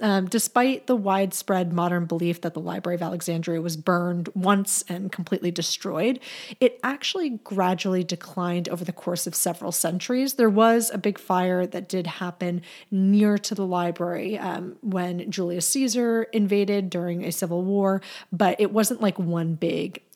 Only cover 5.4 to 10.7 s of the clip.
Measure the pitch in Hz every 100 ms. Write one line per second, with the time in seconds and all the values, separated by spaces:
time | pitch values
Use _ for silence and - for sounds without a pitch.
5.4 | 175 170 160 - 202 160 220 254 - -
6.4 | - - 247 - 254 285 - 381 311 220
7.4 | - 196 180 180 190 185 175 175 - 185
8.4 | 175 175 175 175 180 - - 175 175 -
9.4 | - - 196 - - 180 - 254 269 262
10.4 | 226 202 226